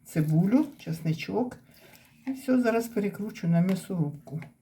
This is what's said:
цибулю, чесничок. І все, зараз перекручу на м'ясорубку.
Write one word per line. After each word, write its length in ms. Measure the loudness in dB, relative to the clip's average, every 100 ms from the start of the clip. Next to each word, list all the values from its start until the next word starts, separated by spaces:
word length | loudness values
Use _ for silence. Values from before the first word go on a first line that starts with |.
цибулю, 600 | -4 0 2 4 6 4 2 -4
чесничок. 800 | -10 -4 -2 -4 -2 -2 -2 -6 -20 -20 -20 -20 _ -12 -10
І 40 |
все, 300 | -6 0 2
зараз 260 | 4 0 0
перекручу 600 | -2 -2 -4 -8 -4 2
на 140 | 2
м'ясорубку. 800 | 2 0 -2 -2 -2 -4 -12 -12 -12 -18